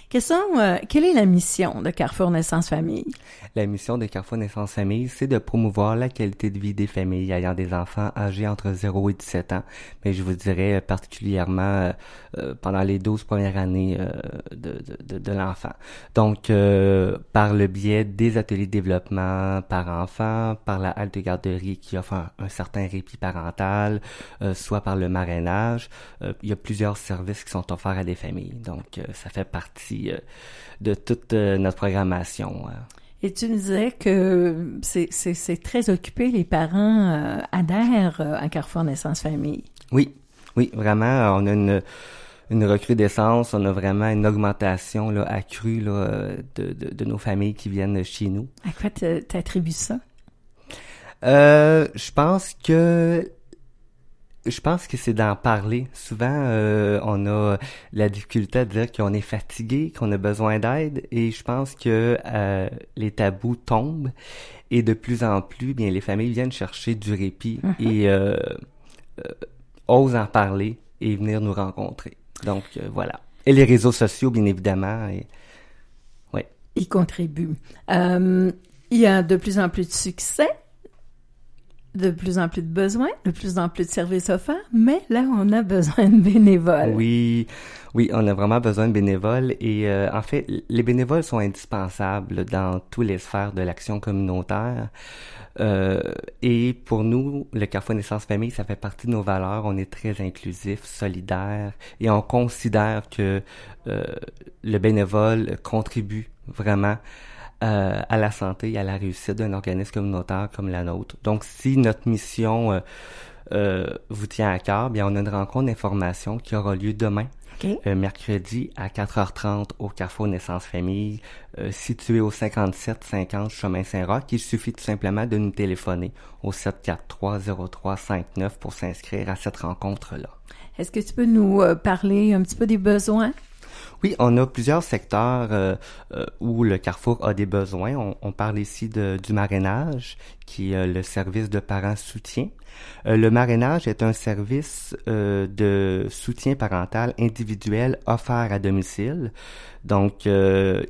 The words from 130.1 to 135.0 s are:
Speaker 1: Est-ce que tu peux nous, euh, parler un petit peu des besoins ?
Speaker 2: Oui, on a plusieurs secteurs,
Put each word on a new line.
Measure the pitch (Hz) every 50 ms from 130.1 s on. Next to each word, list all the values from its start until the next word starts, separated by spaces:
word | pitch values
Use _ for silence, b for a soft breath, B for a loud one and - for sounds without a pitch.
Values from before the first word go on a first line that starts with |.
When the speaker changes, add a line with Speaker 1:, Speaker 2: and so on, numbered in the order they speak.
| - - - - - - - B B B B B B -
Speaker 1:
Est-ce | 170 -
que | - 220
tu | 208 -
peux | - 247 240
nous, | 233 226 220 208 190 190 202
euh, | 185 170 165
parler | 165 - 202 185 175 - 196 202 208 214 214 202
un | 190
petit | 185 - -
peu | - 233
des | 208 226 196
besoins ? | 185 208 208 202 190 220 214 220 214 254 311 - B B B B B B B B B B B B -
Speaker 2:
Oui, | 202 - -
on | 123 120 120
a | 123 131
plusieurs | 131 - 120 117 143 151 170
secteurs, | 165 - 120 104